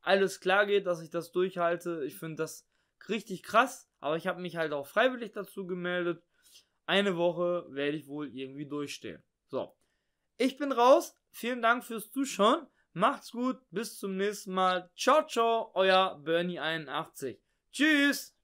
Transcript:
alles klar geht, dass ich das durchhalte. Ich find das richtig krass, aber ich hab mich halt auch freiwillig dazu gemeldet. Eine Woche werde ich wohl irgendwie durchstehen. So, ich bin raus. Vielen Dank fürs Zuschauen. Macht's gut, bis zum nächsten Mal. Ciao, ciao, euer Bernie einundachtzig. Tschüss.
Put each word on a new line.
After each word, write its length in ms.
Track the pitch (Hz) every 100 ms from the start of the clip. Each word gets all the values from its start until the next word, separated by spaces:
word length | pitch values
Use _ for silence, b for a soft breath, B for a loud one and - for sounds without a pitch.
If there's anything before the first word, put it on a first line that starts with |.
alles 380 | - 190 190 -
klar 260 | 180 190 202
geht, 200 | 202 185
dass 140 | 170
ich 100 | 165
das 220 | 170 156
durchhalte. 720 | 175 185 180 170 175 175 165
Ich 120 | 143 143
find 220 | 160 151
das 300 | 156 - _ _ _ _ -
richtig 340 | 214 - 180
krass, 480 | - 214 254 - _ _
aber 180 | 139 160
ich 100 | 185
hab 120 | 175
mich 180 | 180 165
halt 160 | 160
auch 140 | 147 139
freiwillig 460 | - 254 254 226
dazu 340 | 220 190 - 185
gemeldet. 560 | 180 175 180 170 170 _ b b b b _
Eine 320 | - 185 202 170
Woche 500 | 175 170 175 175 -
werde 260 | 135 143 156
ich 100 | 143
wohl 220 | 147 147
irgendwie 340 | 123 131 135 143
durchstehen. 580 | 147 143 - 110 78 _ _ _
So, 280 | 131 - _ _ _ _ _ _ _
ich 220 | 254 -
bin 120 | 285
raus. 460 | 240 240 311 - _ _
Vielen 320 | - 233 247
Dank 200 | 226 247
fürs 280 | - 226 -
Zuschauen. 560 | 269 269 - 208 311 - _ _
Macht's 400 | 165 220 254 -
gut, 260 | 233 247 - _
bis 280 | 170 226 -
zum 180 | 202 190
nächsten 380 | 202 202 -
Mal. 360 | 185 185 185 175 -
Ciao, 300 | - 294 302
ciao, 440 | - 233 226 -
euer 440 | 180 190 190 190 147
Bernie 380 | 143 165 180 170
einundachtzig. 800 | 151 165 143 147 160 - 135 104 _ _ _
Tschüss. 640 | - 302 294 285 269 - _